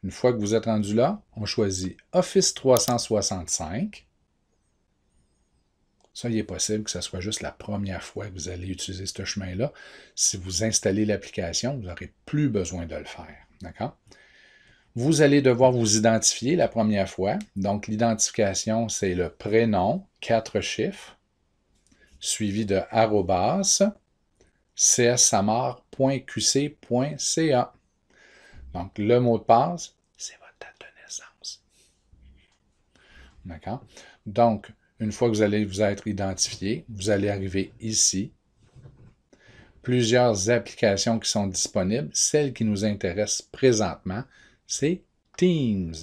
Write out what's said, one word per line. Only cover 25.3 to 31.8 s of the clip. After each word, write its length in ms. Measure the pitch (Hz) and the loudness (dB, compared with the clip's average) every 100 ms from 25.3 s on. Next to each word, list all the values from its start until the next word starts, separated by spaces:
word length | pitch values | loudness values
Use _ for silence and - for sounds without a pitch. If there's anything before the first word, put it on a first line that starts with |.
| 107 101 110 131 120 _ | 4 2 2 0 -6 _
point 260 | - 135 135 | 0 2 2
Q 240 | - - | -4 -4
C 280 | 104 139 147 - | 0 0 -2 -6
point 340 | - 120 139 147 | -4 -2 -2 -4
C 320 | - - 160 | -4 0 2
A. 220 | 127 - _ _ _ _ _ - - - - - | 2 0 _ _ _ _ _ -20 -20 -20 -20 -14
Donc, 240 | 87 90 - | -10 -10 -6
le 220 | 104 120 | 2 4
mot 180 | 123 113 | 4 0
de 60 | |
passe, 500 | - 117 151 175 - _ _ _ | 6 6 6 -4 -12 _ _ _
c'est 160 | - - | -18 -18
votre 180 | - _ | -20 _
date 160 | - - | -20 -20
de 240 | - _ | -20 _
naissance. 600 | - - - _ - - _ _ | -18 -18 -18 _ -18 -18 _ _